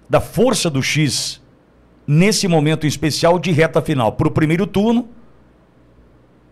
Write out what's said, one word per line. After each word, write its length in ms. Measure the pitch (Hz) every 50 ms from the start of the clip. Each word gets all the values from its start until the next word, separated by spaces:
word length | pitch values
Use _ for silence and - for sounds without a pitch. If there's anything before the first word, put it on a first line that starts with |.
| _ -
da 140 | 131 147
força 480 | - - - 160 226 262 226 - - 170
do 140 | 139 135 131
X 580 | - - 151 156 131 104 - - - - - - _ _ _ _ _ _ _ _ _ _ _ _
nesse 420 | - 147 156 180 214 220 208 - 190
momento 380 | 170 160 143 151 160 156 -
em 20 | 147
especial 520 | - - - 156 - - - 165 175 180
de 120 | 135 175
reta 300 | 170 135 160 160 - 165
final 300 | 147 - 156 131 117 107
pro 180 | - - 160 156
primeiro 380 | 135 135 156 151 165 175 202 -
turno 420 | - 196 202 226 233 233 247 - - - - - - - _ _ _ _ _ _ _ _ _ _ _ - - _ - _ _ _ _ _ _ _